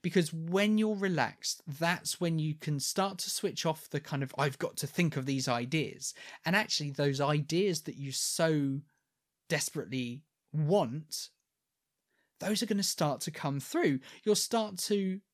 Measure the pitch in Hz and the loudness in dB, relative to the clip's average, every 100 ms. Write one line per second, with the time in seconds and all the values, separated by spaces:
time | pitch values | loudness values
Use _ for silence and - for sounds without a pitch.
0 | 175 185 160 160 165 190 208 214 214 208 | 2 2 2 -4 0 2 4 4 2 2
1 | 196 160 113 - - - - 143 165 175 | 0 2 0 -2 -8 -6 -8 0 0 0
2 | - - 175 165 156 151 - 143 - - | -2 -2 0 2 0 -2 -2 -2 0 0
3 | 196 190 - - 196 147 165 156 - 147 | -2 -2 -6 -4 -4 0 -2 -2 -4 -8
4 | - 143 135 - 147 131 - - 143 - | -4 -4 -4 0 0 0 -6 -6 -4 2
5 | 170 143 131 135 131 120 123 160 123 - | 2 2 -2 0 0 0 0 -2 -2 -6
6 | - - - - 160 196 214 - 147 139 | -12 -12 -18 -8 0 0 2 -2 -2 2
7 | 143 135 143 151 147 165 202 160 - 143 | 2 2 2 2 2 2 2 0 -4 -8
8 | 139 131 - - 165 156 139 135 - _ | -6 -4 -2 2 2 4 2 -2 -6 _
9 | _ _ _ _ _ 147 - 151 87 131 | _ _ _ _ _ 0 0 -6 -6 -4
10 | 120 127 _ _ _ 151 151 202 131 143 | -4 -8 _ _ _ 0 4 4 2 -4
11 | 156 - - _ _ _ _ _ _ _ | -8 -12 -12 _ _ _ _ _ _ _
12 | _ _ _ _ 175 214 226 202 196 - | _ _ _ _ -2 0 2 0 0 2
13 | 151 156 - - 151 139 - 339 196 131 | 2 2 -4 -4 -2 -2 -2 2 2 2
14 | - - 214 208 - 233 214 180 - 208 | -4 -4 0 2 2 0 -2 -6 0 0
15 | 190 190 _ | 0 -4 _